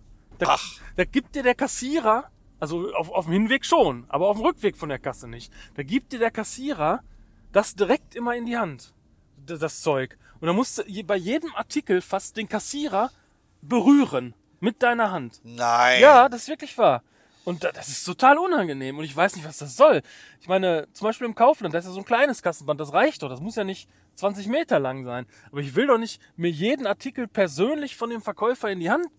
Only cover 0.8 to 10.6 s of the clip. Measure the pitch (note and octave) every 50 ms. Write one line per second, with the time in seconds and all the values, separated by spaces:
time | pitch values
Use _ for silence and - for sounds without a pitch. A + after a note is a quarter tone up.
0.8 | - - - - F3+ - - C4+ - - - C#4 C4 B3 A#3+ - C#4 B3+ - -
1.8 | B3 C4 D4 E4 A#3 G#3+ A3 A#3+ C#4+ - _ _ _ _ _ - D#3+ D3 E3 E3+
2.8 | F3+ G#3+ - - E3 E3 - F#3+ D#3+ D#3+ F3 G3 A3 A3 C4 C4+ - - E4+ E4
3.8 | A3+ D#3 B2+ A#2+ A#2+ - - D3 F3+ G3+ G#3 A3 A3+ E4+ D4+ - - G3 - -
4.8 | E3 D3+ C#3 B2 - C#3 B2 - C3+ A#2 A2+ A#2+ - - - - - - - -
5.8 | D3 C3+ G3 C4+ - - C4+ A#3 A#3 A3+ - A3 G#3+ - - A#3+ C4 D4 C4+ E3
6.8 | D3 D#3 F#3+ B3 - - - - - _ _ _ _ - - G3 G#3+ - - F3+
7.8 | G3+ F3+ C4 D#4 _ - - A#3 A#3+ A#3+ A#3+ A#3+ A#3 A#3+ A#3+ A#3+ G#3+ E3 C#3 A#2+
8.8 | - - _ _ _ _ _ _ _ _ _ - C#3 C#3 E3+ D3+ D#3+ D#3 - -
9.8 | - D#3+ C#3+ C3+ C3 - - _ _ _ - - - E3 F3 G#3